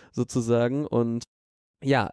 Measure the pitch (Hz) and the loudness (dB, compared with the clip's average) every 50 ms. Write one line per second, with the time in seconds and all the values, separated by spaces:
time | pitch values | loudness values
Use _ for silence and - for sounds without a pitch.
0 | - - - - 123 - - 127 117 113 117 117 117 120 131 143 151 - - 120 | -20 -10 -6 -6 -4 -2 -2 -2 0 2 2 2 2 2 0 -2 -4 -2 0 0
1 | 120 117 117 117 - - _ _ _ _ _ _ _ _ _ _ - 135 135 127 | 0 0 -2 -4 -6 -10 _ _ _ _ _ _ _ _ _ _ -2 0 2 2
2 | 107 85 | 2 0